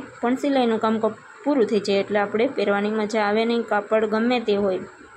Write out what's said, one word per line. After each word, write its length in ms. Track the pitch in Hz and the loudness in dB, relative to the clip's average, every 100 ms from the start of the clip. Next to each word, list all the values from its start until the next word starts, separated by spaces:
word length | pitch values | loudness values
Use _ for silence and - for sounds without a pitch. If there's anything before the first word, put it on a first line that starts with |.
| - | -2
પણ 220 | - 240 254 | -4 -2 0
સિલાઈનું 440 | 285 269 233 220 | 0 2 2 2
કામ 140 | 220 220 | 0 0
કપ-, 240 | 214 220 - - | -2 -4 -16 -6
પૂરું 280 | 285 294 208 | 0 2 2
થઈ 140 | 214 | 0
જાય 200 | 202 196 | 0 0
એટલે 180 | 196 202 | 0 0
આપણે 280 | 202 214 277 | 0 0 0
પહેરવાની 440 | - 202 202 208 | 0 0 0 0
મજા 320 | 220 208 220 | -2 -2 0
આવે 180 | 208 214 | 0 2
નહીં. 180 | 226 233 | 2 0
કાપડ 400 | 220 208 202 220 214 | 0 -2 2 0 2
ગમે 320 | 220 240 247 | 0 0 0
તે 140 | 226 202 | 0 0
હોય, 240 | 202 185 - - - | 0 -2 -6 -16 -20